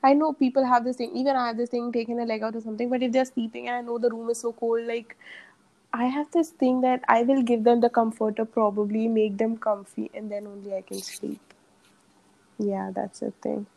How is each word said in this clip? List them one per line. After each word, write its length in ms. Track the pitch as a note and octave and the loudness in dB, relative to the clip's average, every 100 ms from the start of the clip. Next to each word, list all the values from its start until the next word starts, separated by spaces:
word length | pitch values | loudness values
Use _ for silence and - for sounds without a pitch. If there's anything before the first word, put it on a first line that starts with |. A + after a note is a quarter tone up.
I 100 | C4+ | 6
know 200 | C#4+ D#4 | 6 4
people 320 | D4 C4 C4 C4 | 2 2 2 4
have 180 | B3 | 4
this 140 | A#3 B3+ | 2 -4
thing, 180 | A#3 A#3+ | -4 -2
even 200 | C4 C4+ | 0 2
I 120 | A#3+ | 0
have 100 | A3+ | -2
this 120 | A#3+ | -2
thing, 220 | A#3+ A#3+ | -2 -2
taking 280 | A#3+ A3+ A#3+ | -4 -2 -4
a 60 | A#3 | -2
leg 180 | A3 | -2
out 120 | A3 A3+ | -4 -6
or 60 | |
something, 280 | A3 G#3+ A#3+ | -8 -4 -2
but 140 | B3+ | 0
if 80 | B3+ | 2
they're 140 | B3+ C4 | 2 0
sleeping 420 | - A3+ A#3+ A#3+ | -2 -6 -6 -6
and 100 | B3 | -6
I 40 | |
know 160 | A#3+ A#3 | -4 0
the 120 | A#3 | 0
room 200 | A3+ A#3 | -2 -4
is 100 | A#3 | -4
so 140 | A#3+ | -4
cold, 320 | A3+ A#3 A3+ A#3 | -4 -2 0 -2
like, 300 | A#3 A3+ - - - - _ _ _ _ | -6 -8 -20 -20 -20 -20 _ _ _ _
I 120 | A#3 B3 | -2 0
have 260 | C4+ D4 | 0 0
this 180 | F4 D#4+ | 0 0
thing 320 | _ B3+ B3+ | _ 2 4
that 220 | B3+ B3+ - | 2 2 4
I 160 | A3+ | 4
will 180 | A#3+ C4+ | 6 4
give 220 | A#3+ A#3+ | 4 4
them 180 | A3 A#3 | 4 4
the 80 | A#3 | 4
comforter 560 | A#3 A3+ A3 A3 G#3+ A3 | 4 0 0 -2 -2 -4
probably, 600 | - G#3+ G3+ G#3 G#3+ A3+ | 0 0 2 0 0 0
make 300 | A3 G#3+ G3 | 2 0 0
them 200 | A3+ A3+ | -2 0
comfy, 540 | A3 G3+ G3 - G#3+ | -2 -4 -6 -10 -10
and 180 | - G#3+ | -8 -8
then 160 | G3+ G#3 | -8 -10
only 280 | G3+ G3+ G3 | -14 -8 -8
I 60 | |
can 180 | F#3+ G3 | -8 -12
sleep. 420 | F#3 - - - _ - _ _ _ _ _ _ _ _ _ _ | -10 -10 -10 -10 _ -20 _ _ _ _ _ _ _ _ _ _
Yeah, 320 | G#3 G3 F#3+ | -4 -2 -4
that's 260 | F#3+ G3 - | -6 -8 -8
the 120 | - - | -10 -6
thing. 260 | - G#3+ G#3 | -6 -6 -8